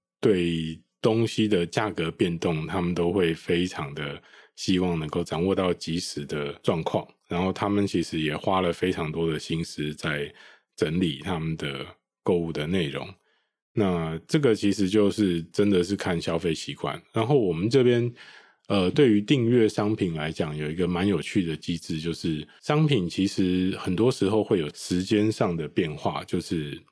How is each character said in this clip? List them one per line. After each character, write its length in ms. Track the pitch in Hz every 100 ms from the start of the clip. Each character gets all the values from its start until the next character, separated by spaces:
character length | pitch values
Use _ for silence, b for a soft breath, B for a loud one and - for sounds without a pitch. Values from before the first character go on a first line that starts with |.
| _ _
对 600 | 120 95 87 82 80 80 _ _
东 220 | - 110
西 220 | 113 - 110
的 180 | 98
价 240 | 87 - 107
格 220 | 85 82
变 260 | - 95 85
动， 300 | 92 78 82
他 140 | 95
们 120 | 87
都 200 | 87 87
会 200 | 98 85
非 320 | 82 - 87
常 300 | 90 - 71
的 260 | 71 73 71 B B B -
希 240 | - 92
望 180 | 90 85
能 100 | 78
够 140 | 87
掌 220 | 85 80
握 100 | 92
到 180 | 95 92
及 280 | 85 - 82
时 260 | - - 71
的 260 | 78 71 69
状 180 | - 87
况， 240 | - 110 - _ _
然 120 | 87
后 120 | 95
他 160 | 92 104
们 180 | 101 101
其 160 | 92
实 180 | 82 82
也 160 | 78 76
花 240 | - 95
了 120 | 90
非 180 | 85 92
常 220 | 87 78
多 180 | 78 82
的 80 | 78
心 260 | - 82
思 300 | 82 - 73
在 380 | 76 78 73 73 B B B B
整 240 | - 85 85
理 220 | 90 67
他 160 | 80 87
们 180 | 80 80
的 300 | 73 67 - - _ _
购 120 | - 87
物 160 | 82
的 140 | 73 76
内 220 | 95 76
容。 200 | 67 - 98 _ _ _ _ _
那 460 | - 98 87 80 80 -
这 140 | 160
个 120 | 139
其 200 | 107 101
实 160 | 98 95
就 200 | 107 101
是 320 | 92 101 85
真 260 | 82 - 104
的 140 | 95
是 100 | 87
看 260 | 101 101 85
消 160 | 82 82
费 160 | 85
习 220 | 80 -
惯。 260 | 78 - 69 -
然 120 | 117
后 140 | 113 143
我 140 | 98
们 180 | 82 104
这 140 | 135
边， 280 | 123 120 120 120 B B B B -
呃， 240 | 101 92
对 220 | 98 139
于 80 | 104
订 280 | 104 143 117
阅 200 | 120 107
商 260 | - 104
品 200 | 107 92
来 180 | 80 76
讲， 240 | 80 80 76
有 120 | 76
一 60 |
个 140 | 82 87
蛮 180 | 87 98
有 160 | 90
趣 220 | - 104
的 120 | 85 76
机 220 | - 85
制， 220 | - 80
就 120 | 82
是 340 | 80 85 78 76 b
商 240 | - 151
品 240 | 156 131 87
其 200 | - 98
实 480 | - 92 90 92 95
很 160 | -
多 160 | 90 117
时 180 | - 95
候 140 | 110
会 160 | 101 101
有 100 | 76
时 300 | - - 90
间 260 | 95 107 107
上 260 | 107 107 82
的 120 | 73
变 260 | - 82
化， 300 | 76 - 76
就 160 | - 90
是 420 | - 85 73 67 -